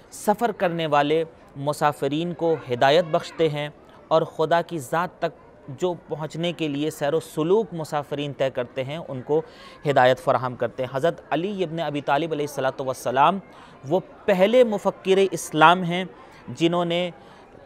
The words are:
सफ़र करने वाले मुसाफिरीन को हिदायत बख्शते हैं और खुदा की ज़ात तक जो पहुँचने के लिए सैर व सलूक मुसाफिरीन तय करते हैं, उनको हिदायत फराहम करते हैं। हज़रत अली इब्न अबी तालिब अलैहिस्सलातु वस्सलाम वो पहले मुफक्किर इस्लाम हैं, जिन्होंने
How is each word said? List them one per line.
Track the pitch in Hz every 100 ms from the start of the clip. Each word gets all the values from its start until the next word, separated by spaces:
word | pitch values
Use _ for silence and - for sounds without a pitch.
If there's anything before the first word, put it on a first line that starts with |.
| -
सफ़र | - - 208 240
करने | 202 185 170 160
वाले | 147 143 160 160 - - 139
मुसाफिरीन | 139 147 151 143 139 147 175
को | 170 165 160
हिदायत | - 120 135 156
बख्शते | 165 165 - - 160
हैं | 147 147 - - - -
और | 160 160
खुदा | - 156 170
की | 165 170
ज़ात | 123 165 175 -
तक | 170 - - - -
जो | 131 180 175 -
पहुँचने | 151 156 156 170
के | 170 156
लिए | 143 151
सैर | - 143
व | 160
सलूक | - - 156 202 226
मुसाफिरीन | 170 151 151 139 143 147
तय | 131 135
करते | 127 120 -
हैं, | 131 156
उनको | - 131 120 151 156 - - -
हिदायत | 147 135 127 127
फराहम | - 123 127 120
करते | 117 -
हैं। | 127
हज़रत | 135 160 170 -
अली | - 185 202
इब्न | 170 165
अबी | 156 147
तालिब | 139 143 165
अलैहिस्सलातु | 151 147 143 131 131
वस्सलाम | 131 127 127 127 147 196 - - - -
वो | 127 180 185 - -
पहले | 185 196 247
मुफक्किर | 240 202 196 - 190 190
इस्लाम | 196 165 - 156 156 180
हैं, | 175 175 185 - - - -
जिन्होंने | 120 165 175 170 170 180 - - - - -